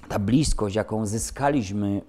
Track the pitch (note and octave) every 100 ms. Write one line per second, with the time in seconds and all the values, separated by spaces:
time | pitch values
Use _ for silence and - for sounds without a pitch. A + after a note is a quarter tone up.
0 | - G#2+ G2+ C3 C#3+ - G#2 G#2 G2+ A2
1 | G#2+ A2 - - C#3+ D3 G2 G#2 G2+ G2+